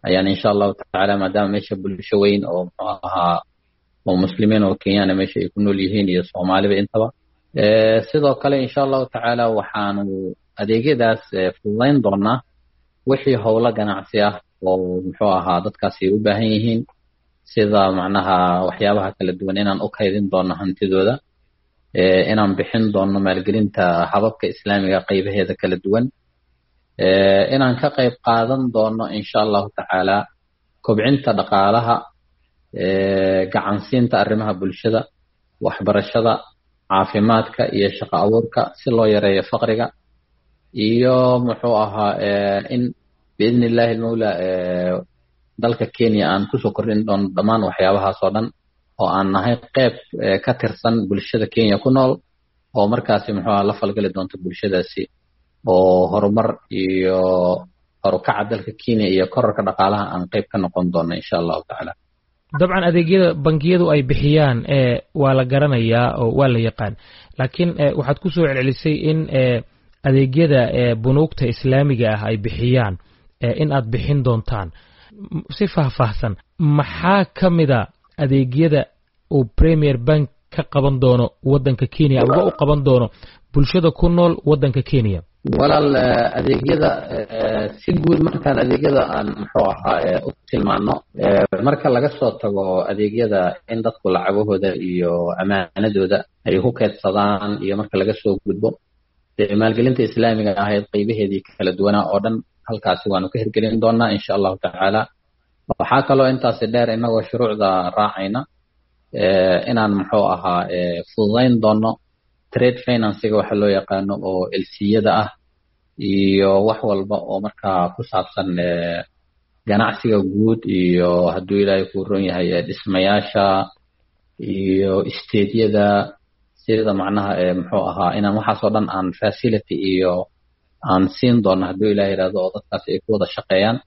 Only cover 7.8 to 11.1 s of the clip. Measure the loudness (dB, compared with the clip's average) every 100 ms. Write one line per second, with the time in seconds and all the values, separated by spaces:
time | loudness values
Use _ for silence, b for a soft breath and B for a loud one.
7.8 | 4 2 0 0 2 0 0 0 -2 -2
8.8 | 0 -2 -4 -4 -2 0 0 -2 -4 -6
9.8 | -4 -4 -6 -6 -8 -12 _ -10 -2 0
10.8 | 2 2 2